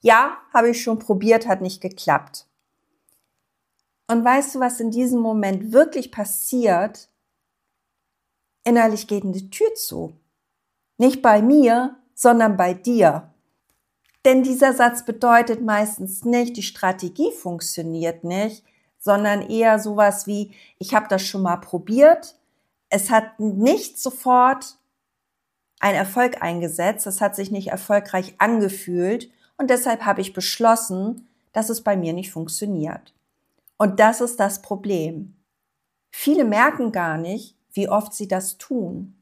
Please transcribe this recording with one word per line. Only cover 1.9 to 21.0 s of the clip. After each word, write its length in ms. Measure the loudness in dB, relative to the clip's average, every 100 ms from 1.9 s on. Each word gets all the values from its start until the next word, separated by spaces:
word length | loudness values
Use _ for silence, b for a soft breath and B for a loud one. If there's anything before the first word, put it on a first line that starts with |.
| -10 -2 -2 -2 -20 _ _ _ _ _ _ _ _ _ _ _ _ _ _ _ _ -4
Und 160 | 0
weißt 320 | 2 2 0 -4
du, 40 |
was 200 | -4 -2
in 120 | -4
diesem 280 | -2 0 0
Moment 520 | 0 0 -2 -4 2
wirklich 400 | 4 4 0 -10
passiert? 960 | -10 -8 -6 -6 0 2 2 0 -6 -20 _ _ _ _ _ _ _ _ _ _ _ _ _ _ _
Innerlich 440 | 0 4 4 2 -4
geht 160 | -6
eine 260 | -4 -8 -12
Tür 240 | -2 -2 -2
zu. 380 | -10 -10 -12 -14 _ _ _ _ _ _ _ _
Nicht 240 | 2 4
bei 200 | 4 4
mir, 560 | 6 6 6 4 -2 -8 _
sondern 420 | 0 4 4 2 2
bei 180 | -2
dir. 600 | -2 -2 4 4 2 -10 _ _ _ _ _ _ _ _ _ 4
Denn 180 | 4
dieser 300 | 2 2 2
Satz 300 | 4 2 2
bedeutet 580 | -10 -2 4 4 4 -2
meistens 600 | 0 0 -2 -6 -10 -8
nicht, 320 | -2 0 -2 -6
die 80 |
Strategie 680 | -12 -4 -4 -2 -8 -4 -4
funktioniert 920 | -4 -10 -10 -10 -8 -8 -6 -6 -6
nicht, 400 | -6 -4 -6 -8 _ _ _ _
sondern 420 | 0 2 2 -2
eher 380 | -2 2 4 4
sowas 480 | 2 4 4 2 -6
wie, 260 | -6 -8 b b b
Ich 160 | -2
habe 140 | -2